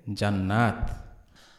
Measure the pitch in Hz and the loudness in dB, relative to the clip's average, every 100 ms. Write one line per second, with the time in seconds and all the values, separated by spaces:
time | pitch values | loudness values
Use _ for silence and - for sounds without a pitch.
0 | - 98 104 98 95 107 117 - - - | -10 -2 0 2 2 2 2 2 -2 -4
1 | - - - - - | -10 -20 -20 -20 -20